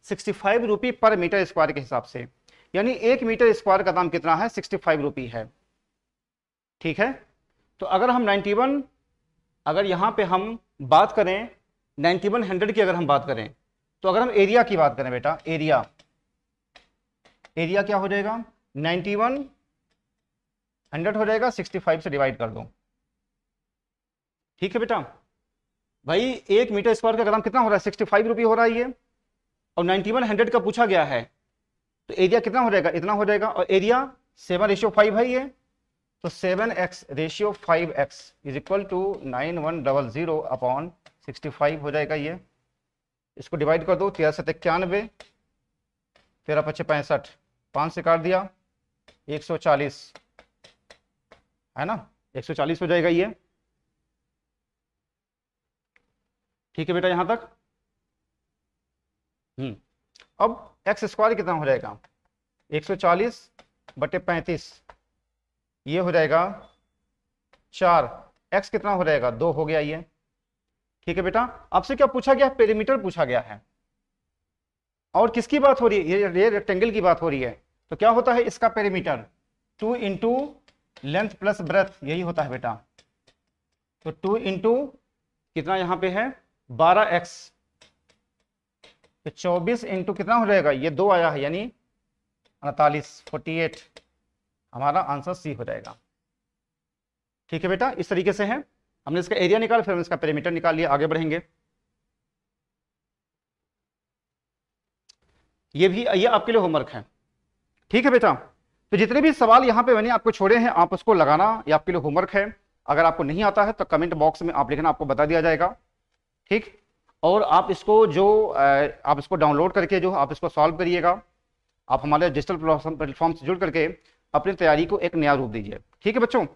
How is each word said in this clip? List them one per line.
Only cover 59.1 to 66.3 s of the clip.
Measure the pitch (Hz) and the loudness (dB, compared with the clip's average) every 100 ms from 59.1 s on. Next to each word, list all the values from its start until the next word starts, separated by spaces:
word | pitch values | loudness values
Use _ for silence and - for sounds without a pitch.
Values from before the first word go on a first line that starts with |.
| _ _ _ _ - | _ _ _ _ -12
हम्म, | 131 101 _ _ _ _ _ - | -12 -12 _ _ _ _ _ -2
अब | 214 226 - _ - | -2 -2 -18 _ -4
एक्स | 202 214 | -4 -6
स्क्वायर | - 214 | 0 0
कितना | 214 175 | 0 -2
हो | 165 143 | -2 0
जाएगा? | 127 107 104 _ _ _ _ _ _ _ | -2 -2 -16 _ _ _ _ _ _ _
एक | 151 | -8
सौ | 151 190 | -6 -2
चालीस | 180 175 233 - _ _ _ _ - - | 0 2 0 -4 _ _ _ _ -20 -10
बटे | 151 180 | -6 -6
पैंतीस, | 180 170 165 165 - _ - _ _ _ _ _ _ _ _ _ 135 | -4 -4 -4 -8 -8 _ -20 _ _ _ _ _ _ _ _ _ -6
ये | 165 | -2
हो | 180 | 0
जाएगा | 170 156 | 2 2